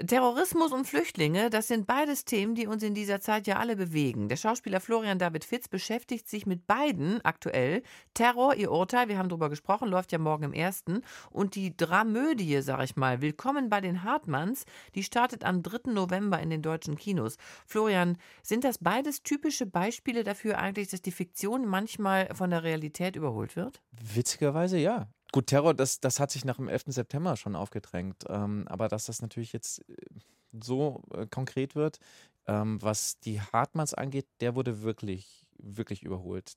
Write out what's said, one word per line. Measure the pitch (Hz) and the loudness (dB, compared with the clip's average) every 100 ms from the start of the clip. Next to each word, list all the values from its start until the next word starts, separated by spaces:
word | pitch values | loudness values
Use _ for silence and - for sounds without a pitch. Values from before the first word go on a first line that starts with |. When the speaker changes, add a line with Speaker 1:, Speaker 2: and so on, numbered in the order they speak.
| 175 | 2
Speaker 1:
Terrorismus | 247 247 247 370 330 320 | 4 6 4 2 4 2
und | 262 269 | 0 0
Flüchtlinge, | 294 349 - 151 175 233 | 0 0 0 2 4 4
das | 220 214 | 2 2
sind | 233 196 | 0 2
beides | 262 302 277 | 2 2 0
Themen, | - 220 202 | 0 0 0
die | 233 214 | -2 -2
uns | 220 | -2
in | 214 | -2
dieser | 208 202 202 | -2 0 -2
Zeit | - 214 202 | 0 0 2
ja | 196 | 2
alle | 233 208 | 2 0
bewegen. | 175 156 139 117 104 | 0 2 2 2 -2
Der | 147 | 0
Schauspieler | 214 - 214 190 | 0 -2 0 -2
Florian | - 226 214 185 | 0 0 2 2
David | 175 160 | 0 -2
Fitz | - 247 - | -4 -6 -4
beschäftigt | 190 - 233 - 233 - | -4 -2 -4 -4 -6 -6
sich | 208 196 | -6 -2
mit | 175 - | -2 2
beiden | 226 294 175 151 233 - | 2 2 2 0 0 0
aktuell. | - - 131 127 196 - - - | -2 0 2 2 2 -4 -16 -8
Terror, | - 240 240 269 | 2 4 6 6
ihr | 262 196 | 4 4
Urteil, | 135 185 247 233 | 2 4 2 2
wir | 202 | 2
haben | 185 | 0
drüber | 170 151 | 0 -2
gesprochen, | 147 - 208 226 | -2 0 0 2
läuft | 180 185 | 0 2
ja | 165 | 0
morgen | 156 151 | 2 0
im | 147 | -2
ersten. | - 180 190 - 196 - - - | -2 -2 -2 -4 -4 -4 -16 -10
Und | - 196 196 | -2 -2 -2
die | 190 - | -4 -2
Dramödie, | 165 185 226 220 302 262 165 139 | 2 4 4 2 2 0 2 2
sag | 135 131 | 2 0
ich | 131 - | -2 0
mal, | 131 123 | 0 2
Willkommen | 151 - 254 285 240 | -2 -2 2 2 4
bei | 208 | 2
den | 185 180 | 2 -2
Hartmanns, | 202 302 240 139 175 262 - - - | 0 0 0 0 0 -4 -8 -18 -10
die | 190 | -6
startet | 190 240 247 254 | -2 2 2 2
am | - 185 | 0 0
dritten | 170 233 262 | -2 -4 -2
November | 208 180 185 202 165 | 0 2 0 0 0
in | 160 | 0
den | 160 | -2
deutschen | 156 160 160 147 | -2 -2 -4 -6
Kinos. | 208 180 113 - - - - | -2 0 0 -4 -18 -20 -4
Florian, | 214 220 190 175 175 - - | 0 4 4 4 0 -6 -12
sind | - 220 | -4 0
das | 269 - | 0 2
beides | 170 226 294 277 | 2 2 0 -4
typische | - 285 311 - 214 | -2 -2 0 -2 -2
Beispiele | 175 196 - - 233 | 0 0 -2 -2 -2
dafür | 208 202 214 202 | -2 -2 -2 0
eigentlich, | 190 202 196 | 0 -2 -4
dass | 185 | -6
die | 190 | -6
Fiktion | - 175 - 196 254 233 | -4 -6 -4 -2 0 0
manchmal | 190 214 - 196 190 190 | 0 -2 -2 2 2 2
von | - 180 | 0 0
der | 170 | 0
Realität | 165 160 156 - 185 | 0 -2 -4 -4 -4
überholt | 185 139 110 110 165 | -2 -2 -2 -4 -4
wird? | 220 - _ | -6 -8 _
Speaker 2:
Witzigerweise | 117 113 110 - - 147 151 180 180 | -16 -4 -2 0 2 0 2 2 2
ja. | 160 233 107 _ - | 2 0 -4 _ -2
Gut, | 131 - | 0 4
Terror, | 135 160 | 6 6
das, | 143 135 - | 4 2 0
das | 131 - | 0 0
hat | 139 | -2
sich | 139 | -2
nach | 135 123 | -4 -4
dem | - | -2
elften | - - | -4 -4
September | 127 113 143 180 123 | -6 -4 -2 -2 -2
schon | - 85 | -4 -4
aufgedrängt. | 101 107 - 90 95 - - | -4 -8 -6 -6 -6 -8 -6
Ähm, | 101 104 104 - | -4 -2 -4 -6
aber | 98 110 | -4 -2
dass | 107 - | -2 -6
das | 113 | -8
natürlich | 113 - 113 | -8 -8 -8
jetzt, | 117 - - - | -8 -10 -12 -14
äh, | - - - - _ _ 110 | -18 -18 -20 -20 _ _ -12
so, | 117 131 147 - - | -4 0 0 -4 -10
äh, | - 110 | -8 -6
konkret | - 131 - 135 | -6 -4 -2 -2
wird, | 151 156 - - - - _ - | 0 -2 -2 -20 -20 -20 _ -2
ähm, | 104 107 107 | 0 0 0
was | 104 107 - - | 0 0 -2 -6
die | 113 104 | -6 -6
Hartmanns | 101 117 131 165 151 | -2 0 0 0 -2
angeht, | - 135 135 - - | -2 -4 -4 -6 -4
der | 120 123 | -2 0
wurde | 123 107 | -2 -2
wirklich, | 110 107 104 95 - - _ - | -4 -4 -4 -6 -10 -20 _ -20
wirklich | 101 101 110 104 | -14 -8 -8 -8
überholt. | - 92 90 92 - | -8 -8 -8 -10 -10